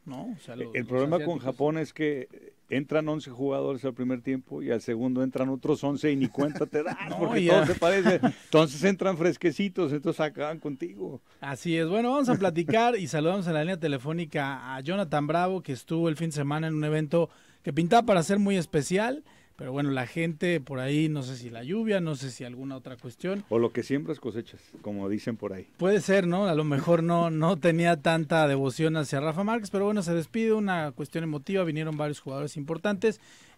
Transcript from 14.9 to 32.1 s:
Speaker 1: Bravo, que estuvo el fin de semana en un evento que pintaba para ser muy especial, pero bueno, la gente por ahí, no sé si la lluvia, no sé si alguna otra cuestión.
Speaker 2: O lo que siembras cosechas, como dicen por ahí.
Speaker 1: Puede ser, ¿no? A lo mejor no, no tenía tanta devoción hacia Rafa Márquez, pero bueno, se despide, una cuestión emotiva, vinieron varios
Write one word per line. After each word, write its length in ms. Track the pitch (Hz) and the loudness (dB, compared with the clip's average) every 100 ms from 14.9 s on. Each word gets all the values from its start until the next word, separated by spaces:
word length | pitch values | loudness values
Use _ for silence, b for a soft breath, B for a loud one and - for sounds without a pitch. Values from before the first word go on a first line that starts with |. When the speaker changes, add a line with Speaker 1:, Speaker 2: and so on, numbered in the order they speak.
| 196 180 147 147 | -2 0 0 2
Speaker 1:
Bravo, 340 | 165 180 190 | 2 2 -2
que 120 | 175 | -4
estuvo 360 | 127 - 165 170 | -8 -4 0 0
el 80 | 151 | 0
fin 120 | 165 | -2
de 60 | 147 | -2
semana 300 | 143 151 160 | -2 0 0
en 60 | |
un 100 | 156 | 0
evento 460 | 151 156 151 170 165 b b b | 0 0 2 2 0 b b b
que 120 | - | -4
pintaba 340 | 147 170 233 233 | 0 4 4 6
para 160 | 185 | 4
ser 160 | 156 202 | 4 2
muy 180 | 202 190 | 4 2
especial, 640 | 160 160 131 185 226 285 - b b - | 0 -2 0 0 0 -4 -10 b b -14
pero 160 | 135 | -8
bueno, 200 | 135 143 | -2 0
la 160 | 135 120 | 0 -2
gente 520 | 165 165 151 180 165 | -2 -4 -2 0 0
por 200 | 131 131 | -2 -6
ahí, 300 | 131 151 156 | 0 2 2
no 120 | 151 | 0
sé 160 | 127 131 | -6 -10
si 140 | 120 | -12
la 120 | 117 | -12
lluvia, 380 | 127 208 220 196 | -6 -2 0 0
no 140 | 160 139 | 0 -4
sé 160 | 135 | -6
si 120 | - | -10
alguna 320 | 123 123 135 135 | -12 -10 -10 -12
otra 220 | 131 127 | -14 -14
cuestión. 480 | 127 - 175 202 202 | -14 -8 -6 -6 0
Speaker 2:
O 100 | 117 | 2
lo 120 | 117 | 2
que 120 | - | 0
siembras 360 | 110 135 160 156 | -2 -2 -2 -6
cosechas, 400 | 123 107 - - - - | -6 -8 -10 -16 -20 -14
como 260 | 104 101 98 | -8 -6 -4
dicen 280 | 104 - 113 | -4 -4 -6
por 160 | 104 | -8
ahí. 140 | 95 - - | -10 -14 -2
Speaker 1:
Puede 240 | 175 208 | 2 2
ser, 240 | 156 196 175 | 4 2 4
¿no? 220 | 175 202 | 0 2
A 80 | 151 | 0
lo 80 | |
mejor 400 | 156 139 165 170 | 0 0 4 4
no, 260 | 165 170 170 | 4 2 2
no 260 | 160 165 185 | 2 2 2
tenía 440 | 170 165 170 170 | 2 4 4 2
tanta 460 | 170 165 147 165 151 | 2 0 2 2 4
devoción 500 | 139 135 123 160 160 | 4 0 0 0 0
hacia 220 | 139 139 | -2 -2
Rafa 240 | 156 156 | -2 -2
Márquez, 260 | 202 233 202 | -2 -2 -2
pero 160 | 196 202 | 0 0
bueno, 160 | 214 | 0
se 140 | 170 170 | 0 -2
despide, 380 | 151 226 226 | -2 -2 2
una 380 | 214 202 180 151 | 2 2 0 -2
cuestión 300 | 127 147 165 | -6 -6 -4
emotiva, 400 | 165 147 143 196 | -4 -6 -2 0
vinieron 320 | 175 156 160 151 | 0 -2 -4 -2
varios 220 | 151 | -4